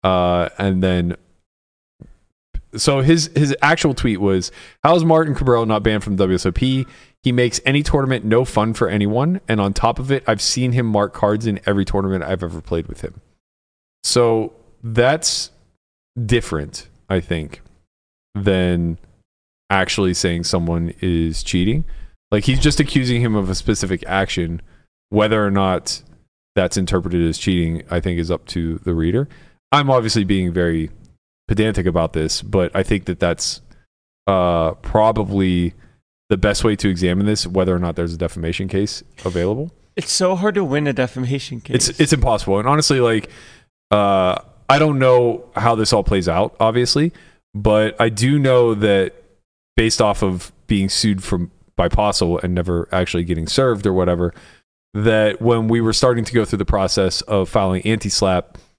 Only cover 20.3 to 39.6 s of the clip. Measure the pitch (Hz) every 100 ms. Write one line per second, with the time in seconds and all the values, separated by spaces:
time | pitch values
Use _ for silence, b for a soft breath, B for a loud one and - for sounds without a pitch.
20.3 | 85 85 87 82 85 85 - 92 85 82
21.3 | 80 - 90 92 135 - b b b _
22.3 | 104 101 131 156 143 143 139 123 120 120
23.3 | 107 92 92 - 104 92 92 - 95 95
24.3 | - 85 85 b b b _ _ 104 107
25.3 | 110 101 98 95 90 - - - - _
26.3 | _ _ - 90 - 90 95 87 87 82
27.3 | 80 - 92 82 82 - 87 92 85 85
28.3 | 85 - 90 82 80 - 82 80 107 143
29.3 | b b b _ 143 139 127 110 113 98
30.3 | 98 90 87 87 82 80 - - _ _
31.3 | _ - 104 110 101 90 85 82 80 78
32.3 | - 98 104 87 98 95 104 87 87 87
33.3 | 85 - - - b _ _ _ _ -
34.3 | 95 87 85 80 80 - 107 110 110 98
35.3 | 101 95 87 87 - b b _ _ _
36.3 | 98 104 101 113 101 104 87 90 90 101
37.3 | 104 90 92 90 87 87 85 85 82 85
38.3 | - 82 85 95 98 101 - - - 98
39.3 | 87 90 117